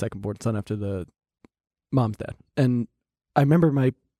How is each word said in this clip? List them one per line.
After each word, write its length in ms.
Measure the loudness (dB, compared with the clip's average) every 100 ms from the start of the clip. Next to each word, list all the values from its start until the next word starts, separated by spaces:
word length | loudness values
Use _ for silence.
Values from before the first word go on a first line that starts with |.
| -8
secondborn 320 | -8 -10 -6
son 140 | -4 -4
after 180 | -6 -6
the 300 | -4 -6 -8 _ _ _ _ _ _ _ -4
mom's 240 | 0 0 -4
dad. 180 | -10 -14 _ 0
And 320 | 2 2 -4 _ _ _ _ 0
I 40 |
remember 300 | 4 4 4
my 220 | 2 0 -2 _ _